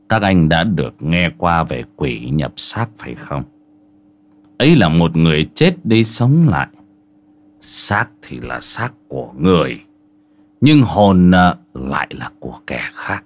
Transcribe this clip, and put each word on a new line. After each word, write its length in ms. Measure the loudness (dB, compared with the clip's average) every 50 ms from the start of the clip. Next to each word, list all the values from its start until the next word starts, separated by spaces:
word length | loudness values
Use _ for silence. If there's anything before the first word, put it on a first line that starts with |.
| _ -2
Các 120 | -2 0
anh 280 | 2 2 4 4 4 2
đã 140 | 2 0 0
được 300 | -2 -2 -4 -4 -6 -8 -10
nghe 300 | -6 -4 -2 0 -2 -2 -4
qua 260 | -4 -2 0 0 0 -2
về 200 | -4 -6 -10 -10 -12 _
quỷ 340 | -8 -6 -6 -6 -8 -8 -6
nhập 240 | -4 -4 -4 -6 -8
xác 340 | -6 -6 -6 -4 -6 -8 -8 -10
phải 180 | -18 -16 -16 -16
không? 280 | -16 -12 -10 -10 -10 -10 -12 _ _ _ _ _ _ _ _ _ _ _ _ _ _ _ _ _ _ _ _ _
Ấy 180 | 0 2 4 4
là 140 | 4 4 2
một 260 | 2 2 0 2 2
người 340 | 2 2 2 2 0 -2 -4 -2
chết 300 | 0 0 0 0 -2 -2
đi 180 | 0 2 2 2
sống 440 | 0 0 0 2 2 4 4 4
lại. 200 | 2 2 0 -4 -6 _ _ -20 _ _ _ _ _ _ _ _ _ _ _ _ _ _ _
Xác 440 | -18 -10 -4 -2 -2 0 0 -2 -2 -4 _ _
thì 180 | -18 -16 -16 -14
là 200 | -12 -10 -10 -8
xác 300 | -6 -6 -6 -6 -6 -10 -10 _ _
của 240 | -12 -10 -10 -10 -12 -8
người, 420 | -2 0 2 2 2 2 -2 -6 -12 -16 _ _ _ _ _ _ _ _ _ _ _ _ _ _ 0
nhưng 200 | 2 4 6 6
hồn, 500 | 4 2 2 2 4 4 4 6 6 6
à, 240 | 6 6 4 2 0 -2 _ _ -16
lại 340 | -12 -10 -6 -6 -6 -6 -8
là 200 | -10 -16 -16 -18 _ _
của 200 | -18 -18 -16 -16 -14
kẻ 140 | -12 -12 -10 -10 -12 -14
khác. 300 | -14 -10 -10 -10 -10 _